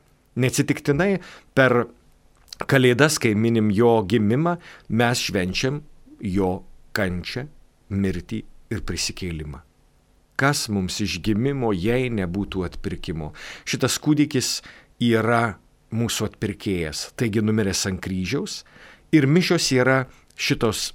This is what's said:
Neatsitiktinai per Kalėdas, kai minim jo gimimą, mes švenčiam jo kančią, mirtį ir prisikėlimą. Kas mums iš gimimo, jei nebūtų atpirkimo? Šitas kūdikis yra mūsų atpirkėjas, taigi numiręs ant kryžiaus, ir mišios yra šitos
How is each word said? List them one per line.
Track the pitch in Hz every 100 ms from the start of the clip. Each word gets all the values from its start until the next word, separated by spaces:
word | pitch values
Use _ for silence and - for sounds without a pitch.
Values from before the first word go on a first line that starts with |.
| _ _ _ -
Neatsitiktinai | 127 135 139 139 - 147 196 190 - - _ -
per | 131 120 113 - _ _ _ _ _ -
Kalėdas, | - 135 127 120 151 151
kai | 117 104
minim | 117 113 107
jo | 101 117 113 92
gimimą, | 113 104 127 170 170 - - -
mes | 113 120 123
švenčiam | - 101 90 92 127 147 - - - -
jo | 101 95 92 95 - - - -
kančią, | 95 87 - 123 147 - _ _ _
mirtį | 98 98 87 - 110 - - -
ir | 104 -
prisikėlimą. | 87 - - 90 80 73 73 - _ _ _ _ _ _ -
Kas | 139 143 -
mums | 101 92 -
iš | 101 90
gimimo, | 107 104 135 139 117
jei | 95 101 123 127
nebūtų | 110 92 95 98 95
atpirkimo? | 87 - 98 92 - 80 76 - - -
Šitas | - 127 127 -
kūdikis | 151 147 147 127 - - - - _ _
yra | 120 113 110 117 117 92 _ _ _
mūsų | 113 117 - 110
atpirkėjas, | - 104 98 107 90 80 - -
taigi | - 120 110
numiręs | 107 110 98 92 101
ant | 90
kryžiaus, | 90 92 92 139 208 - - - - - _
ir | 156 131
mišios | 170 175 170 -
yra | 127 127 135 127 - _
šitos | - - 127 117 95 -